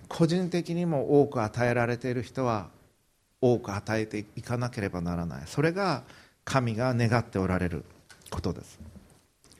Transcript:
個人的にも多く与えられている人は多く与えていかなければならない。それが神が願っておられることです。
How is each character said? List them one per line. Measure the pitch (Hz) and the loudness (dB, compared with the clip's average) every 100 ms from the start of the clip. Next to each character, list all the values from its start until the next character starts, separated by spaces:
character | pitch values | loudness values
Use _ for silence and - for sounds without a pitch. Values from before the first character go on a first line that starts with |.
| - | -12
個 | - 165 | 0 2
人 | 175 180 | 2 0
的 | 175 170 | -2 -2
に | 170 175 | -2 0
も | 147 - 143 | 0 4 6
多 | 143 | 6
く | 131 | 2
与 | 107 120 120 | -2 0 0
え | |
ら | 120 117 | 2 0
れ | 120 | 0
て | 131 | -2
い | |
る | 123 | -4
人 | 113 - 127 | -4 -4 -2
は | 110 87 - _ _ _ _ _ _ | -2 -4 -14 _ _ _ _ _ _
多 | 127 120 | 2 4
く | - | 0
与 | 101 - 110 | -6 -2 -2
え | 107 | -2
て | 104 104 - | -6 -8 -12
い | |
か | - 120 | -6 -4
な | 123 | -4
け | 120 | -4
れ | 98 | -4
ば | 90 | -2
な | 87 87 | -4 -4
ら | 85 | -4
な | 65 | -8
い。 | 69 | -6
そ | - | -2
れ | 160 | 0
が | 175 196 131 - - - _ - | 0 -2 -2 -6 -20 -20 _ -2
神 | 135 120 107 | 0 2 0
が | 127 | 0
願 | 120 117 117 | 2 4 4
っ | |
て | 113 98 | 2 0
お | 92 | 2
ら | 92 | 2
れ | 87 | 0
る | 82 - - _ - - | -2 -8 -18 _ -20 -10
こ | - | -6
と | 92 | -4
で | 82 | -6
す。 | - - - - - _ _ _ _ - | -10 -18 -20 -20 -20 _ _ _ _ -20